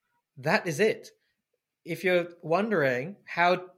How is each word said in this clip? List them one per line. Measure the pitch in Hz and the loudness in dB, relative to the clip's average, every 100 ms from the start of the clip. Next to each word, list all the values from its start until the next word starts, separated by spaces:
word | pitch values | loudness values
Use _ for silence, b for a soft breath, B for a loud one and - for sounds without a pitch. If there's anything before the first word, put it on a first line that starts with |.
| _ _ _ 139 | _ _ _ -8
that | 139 208 180 | -2 -2 -2
is | 147 | 0
it. | 208 - - _ _ _ _ _ _ _ 170 | 0 0 -10 _ _ _ _ _ _ _ -12
If | 165 | -4
you're | 185 180 170 - | 2 2 0 -8
wondering | 156 175 220 185 135 123 160 208 | -2 0 0 2 2 0 -4 -12
how | - 170 175 180 - | -6 2 4 2 -2